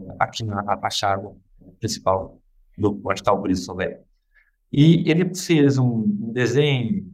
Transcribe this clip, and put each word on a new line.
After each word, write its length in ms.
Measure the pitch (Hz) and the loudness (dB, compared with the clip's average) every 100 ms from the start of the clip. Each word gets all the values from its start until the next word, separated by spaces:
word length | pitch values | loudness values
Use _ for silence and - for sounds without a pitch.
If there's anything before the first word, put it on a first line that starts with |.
| 92 95 | -10 -4
aqui 260 | - - | -4 -4
na, 200 | 110 101 | -6 -6
na 140 | 101 98 | -4 -4
fachada 520 | 104 - 101 98 98 - _ _ - - | -4 -4 -2 -2 -6 -16 _ _ -20 -10
principal, 600 | 110 - - 95 92 - _ _ _ - | -8 -4 0 0 -2 -14 _ _ _ -2
do, 220 | 104 104 98 | -2 -2 -4
onde 160 | 95 | -2
tá 100 | - | 0
o 100 | 98 | 0
Brizo 240 | 98 90 92 | 0 -2 -4
Solé. 360 | 92 90 - _ _ _ _ _ _ _ | -6 -6 -6 _ _ _ _ _ _ _
E 360 | 139 156 165 160 | 4 6 6 4
ele 280 | 160 180 - | 2 0 -4
fez 420 | - 160 139 127 | 0 4 4 4
um, 100 | 123 | 0
um 440 | 113 104 104 113 | 0 -2 -2 -4
desenho, 720 | 117 120 127 147 135 113 95 90 | -2 0 2 2 0 0 -4 -6